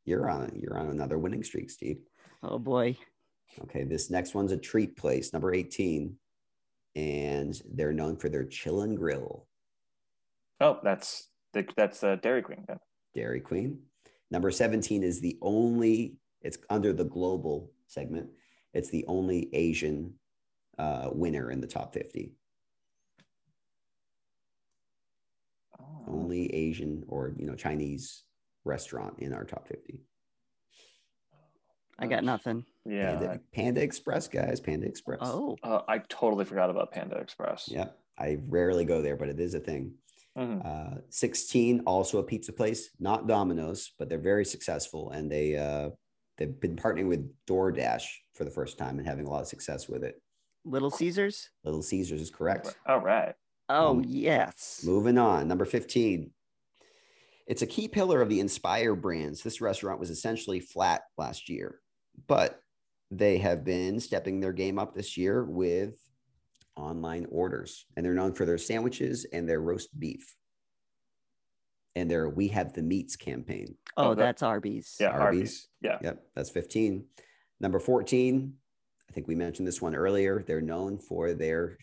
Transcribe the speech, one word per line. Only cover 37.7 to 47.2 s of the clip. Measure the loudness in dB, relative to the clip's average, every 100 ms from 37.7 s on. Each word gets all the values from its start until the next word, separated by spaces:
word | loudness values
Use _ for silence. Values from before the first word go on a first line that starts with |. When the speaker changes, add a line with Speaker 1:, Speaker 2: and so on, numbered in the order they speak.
Speaker 1:
Yep. | -6 -6 -10 _ -6
I | -4 -2 0
rarely | 2 4 4 4
go | 2
there, | 2 -2
but | -4
it | -2
is | -2
a | -4
thing. | -4 -6 -6 -10 _ _ _ -6
Speaker 3:
Mm-hmm. | -4 -4 -4
Speaker 1:
Uh, | -6 -8 -10 -10
sixteen, | -2 -2 0 0 4 6 4 4
also | 2 2 0
a |
pizza | 0 -4 -4
place, | 0 0 0 -6 -4
not | 0 0 2
Domino's, | 2 4 0 -2 -4 -8 -8
but | -4
they're | -2
very | 2 4
successful. | 2 -2 -4 -4 -4 -6 -8
And | -6 -2
they, | 0 2 2
uh, | 0 -2 -4 -6 _ _ _ -6
they've | -4 -2
been | -2 0
partnering | 0 2 2
with | 0